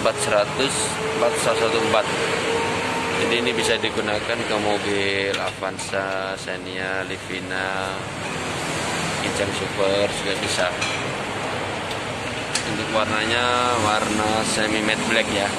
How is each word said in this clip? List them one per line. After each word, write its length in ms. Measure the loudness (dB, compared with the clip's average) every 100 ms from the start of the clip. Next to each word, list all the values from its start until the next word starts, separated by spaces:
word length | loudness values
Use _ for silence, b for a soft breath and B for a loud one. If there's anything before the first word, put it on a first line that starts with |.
empat 120 | 2 2 4
seratus, 480 | 4 4 2 0 0 -2 0 0 2
empat 100 | 2 4
satu 400 | 2 4 4 4 4
empat. 160 | 4 4 0 0 0 0 0 0 -2 -2 -2 -2 0
Jadi 120 | 2 2
ini 120 | 2 0
bisa 240 | 2 2
digunakan 560 | 0 0 0 0 0 -2
ke 120 | 0 0
mobil 720 | 2 0 2 0 2 0 0 0
Avanza, 960 | -2 -2 -4 -4 -4 -2 -2 -2 -2 -4
Xenia, 720 | -6 -6 -6 -6 -2 -2 -2
Livina, 880 | -6 -6 -6 -4 -2 -2 -2 -2 -4 -6 -6 -6 -4 -4 -4 -4 -2 -2 -2 -2 -2
Kijang 300 | -2 0 -2 -2
Super 560 | -4 0 2 4 2 0
juga 140 | -2 -2
bisa. 240 | 0 2 0 0 -2 -2 -4 -4 -4 -4 -4 -4 -4 -6 -6 -6 -6 -6 -6 -6 -4 -2 -2 -4
Untuk 160 | 0
warnanya 800 | 0 0 0 2 2 2 2 2 2 4
warna 560 | 2 2 2 2 2 2
semi 320 | 0 2 2
matte 240 | 2 0 2
black 240 | 2 2
ya. 160 | 2 0